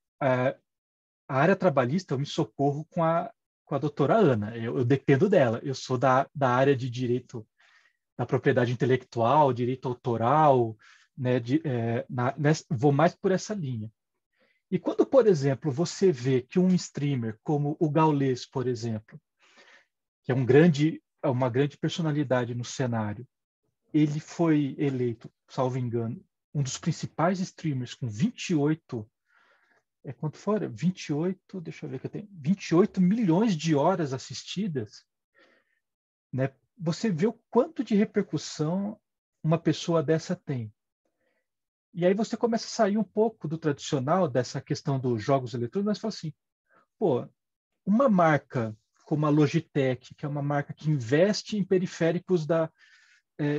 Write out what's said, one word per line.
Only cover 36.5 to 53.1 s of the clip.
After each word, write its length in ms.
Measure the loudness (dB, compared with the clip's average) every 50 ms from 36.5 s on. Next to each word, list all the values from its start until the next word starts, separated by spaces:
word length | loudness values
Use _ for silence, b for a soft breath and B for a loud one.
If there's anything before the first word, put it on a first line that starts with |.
| -6 _ _ _ _
Você 320 | -8 -4 -4 -4 -2 -2 -2
vê 200 | 0 0 0 0
o 100 | -2 _ _ _
quanto 360 | 0 0 0 0 -2 -6 -2
de 100 | 0 2
repercussão 1080 | 2 2 2 0 -2 -2 -2 -4 -6 -6 -8 -6 -4 -4 -2 -2 -4 -4 -6 -10 -12 _ _ _ _ _ _ _ _ -2
uma 140 | 0 0 2
pessoa 440 | 2 0 -2 0 -2 0 0 0
dessa 320 | 2 0 0 -2 -2 -4 -8
tem. 400 | -8 _ -6 -6 -6 -8 -10 -14 _ _ _ _ _ _ _ _ _ _ _ _ _ _ _ _ _ _ _ _ _ _ _ -4
E 80 | 0 2
aí 80 | 2
você 240 | 2 2 -2 -4 -4
começa 300 | -2 -2 0 -2 -2 -4
a 20 | -4
sair 300 | -2 0 0 2 0 0
um 60 | -2
pouco 420 | -2 -2 0 0 0 -2 _ -8
do 100 | -8 -6
tradicional, 720 | -4 -2 -2 -4 -4 -4 -4 -2 -2 0 0 2 2 2 0
dessa 320 | 0 -2 -2 -2 -6 -8
questão 380 | -6 -6 -6 -4 -4 -4 -2 -2
dos 240 | 0 -2 -2 -2
jogos 320 | 0 0 0 0 0 -4 -6
eletrônicos, 320 | -6 -6 -6 -4 -4 -2
mas 120 | -2 -2 -4
fala 120 | -6 -8
assim, 220 | -8 -8 -10 -12 -12 _ _ _ _ _ b b b b b b _ -2
pô, 300 | 0 0 0 0 -4 -8 _ _ _ _ _ _ _ _ _ _ _
uma 220 | 0 2 4 4 4
marca 680 | 4 6 6 6 4 2 0 -4 -4 -4 -4 -4 -6 -12 _ _ _ _ _
como 200 | -4 -2 0 2
a 40 | 4
Logitech, 800 | 4 4 4 4 2 0 -2 _ -2 0 0 0 -2 -4 -8 -14 -14
que 100 | -12 -10
é 20 | -8
uma 140 | -6 -4
marca 320 | -4 -2 -2 -2 -4 -6 -10
que 160 | -6 -2 -2
investe 640 | -2 -2 0 0 2 4 4 4 2 -2 -6 -6 -4
em 60 | -4
periféricos 800 | -2 0 0 0 0 -2 -4 -2 0 0 0 -2 -2 0 -2 0 0
da, 240 | 0 0 0 -2 -2 b b b b b b b b